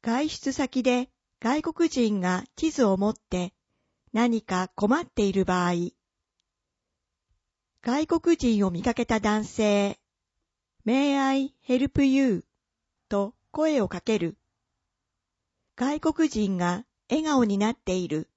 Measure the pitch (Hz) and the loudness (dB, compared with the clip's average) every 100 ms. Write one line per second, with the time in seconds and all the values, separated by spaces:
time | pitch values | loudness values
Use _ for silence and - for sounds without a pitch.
0 | 226 240 302 - - 269 269 262 254 247 | -2 -2 -2 -4 -8 -4 -4 0 0 0
1 | 254 _ _ _ 226 294 320 311 330 - | -2 _ _ _ -2 -2 -2 0 0 2
2 | 226 208 180 185 - - 320 302 226 190 | 0 0 -2 -2 -6 -4 -4 2 2 4
3 | 202 220 _ 180 180 _ _ _ _ _ | 0 -2 _ -6 -6 _ _ _ _ _
4 | _ 220 240 226 - 185 185 - 202 277 | _ 0 0 0 -2 -4 -4 -2 0 0
5 | 349 - 202 190 190 180 175 175 175 _ | 0 -2 0 2 2 2 2 2 -2 _
6 | _ _ _ _ _ _ _ _ _ _ | _ _ _ _ _ _ _ _ _ _
7 | _ _ _ _ _ _ _ _ - 262 | _ _ _ _ _ _ _ _ -4 -2
8 | 311 330 339 330 247 214 196 175 - 233 | 0 0 2 2 2 2 0 -2 -4 -2
9 | 240 220 208 214 214 - 214 202 202 - | -2 0 0 -2 -4 -2 2 2 0 -4
10 | _ _ _ _ _ _ _ _ 220 254 | _ _ _ _ _ _ _ _ -2 0
11 | 285 277 269 269 269 _ - 254 277 - | 2 0 0 0 -2 _ -2 0 0 2
12 | 277 269 269 185 - _ _ _ _ _ | 2 4 2 0 -6 _ _ _ _ _
13 | _ 202 202 - _ - 311 294 196 180 | _ -4 -4 -8 _ -2 0 2 0 -4
14 | - 220 170 - _ _ _ _ _ _ | -2 -2 -2 -8 _ _ _ _ _ _
15 | _ _ _ _ _ _ _ - 254 302 | _ _ _ _ _ _ _ -6 -4 -2
16 | 320 311 320 214 208 185 175 180 240 _ | -2 0 0 0 -2 0 -2 -4 -8 _
17 | _ 311 311 277 233 196 208 240 - 185 | _ -4 0 2 2 2 0 -2 -4 -4
18 | 180 151 156 | -2 -6 -6